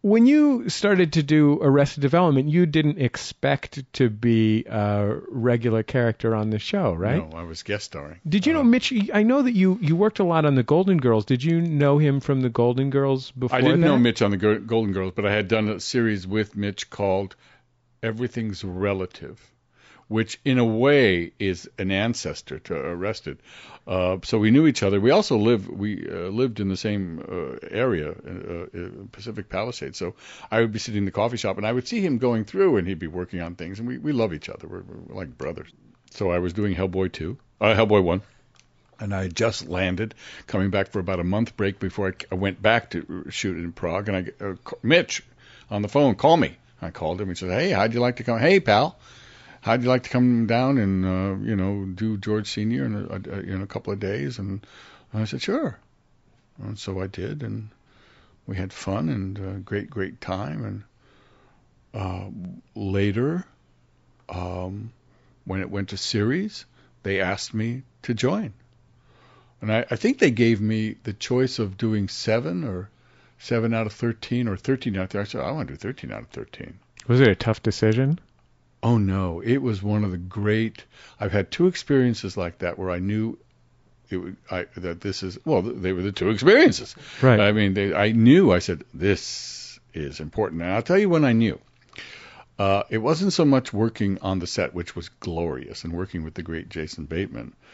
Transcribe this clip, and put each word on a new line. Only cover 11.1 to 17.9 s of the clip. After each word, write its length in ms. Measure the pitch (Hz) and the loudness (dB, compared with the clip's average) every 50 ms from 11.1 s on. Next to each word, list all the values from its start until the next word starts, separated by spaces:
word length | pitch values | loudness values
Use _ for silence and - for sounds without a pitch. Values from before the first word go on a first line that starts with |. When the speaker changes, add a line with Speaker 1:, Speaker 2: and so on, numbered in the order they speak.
| 113 110 107 | 4 4 4
Speaker 1:
Did 180 | - 135 123 131 | 2 0 0 2
you 160 | 160 165 165 | 2 2 2
know 380 | 170 170 156 143 143 143 143 | 2 2 2 2 4 4 6
him 220 | 147 151 147 139 139 | 6 6 4 2 2
from 220 | - - 143 131 | 0 0 0 2
The 80 | 127 123 | 0 0
Golden 420 | 113 - 117 120 123 127 135 139 | 2 2 2 4 4 2 0 0
Girls 400 | 131 139 139 139 135 131 131 - | 2 2 2 2 0 -2 -4 -10
before 260 | - 127 127 120 127 | -6 -4 -2 0 2
Speaker 2:
I 40 | 127 | 4
didn't 200 | 131 147 160 175 | 4 6 6 6
know 120 | 165 151 143 | 6 6 6
Speaker 1:
that? 60 | 127 | 6
Speaker 2:
Mitch 220 | 120 120 113 - | 6 4 4 4
on 80 | 117 101 | 2 2
The 80 | 101 | 2
Go-, 220 | 92 101 107 107 110 | 2 4 2 2 2
Golden 340 | 101 113 117 113 113 101 95 | 0 -2 0 0 0 0 0
Girls, 200 | 95 92 92 90 | -2 -2 -4 -4
but 100 | - 101 | -2 0
I 80 | 101 101 | 2 2
had 140 | 107 104 | 2 2
done 220 | 92 113 110 107 104 | 2 0 2 2 0
a 100 | 107 90 | -2 -4
series 480 | - - - 127 117 110 107 98 90 | -6 -4 0 0 2 2 0 -2 -4
with 280 | 92 101 107 104 - - | -4 -2 -2 -2 -2 -4
Mitch 360 | 101 101 101 98 - - _ | -4 -4 -4 -6 -8 -14 _
called 440 | - - 101 98 95 98 101 95 - _ _ _ _ _ _ _ _ _ _ _ | -6 -2 0 0 0 0 -2 -6 -12 _ _ _ _ _ _ _ _ _ _ _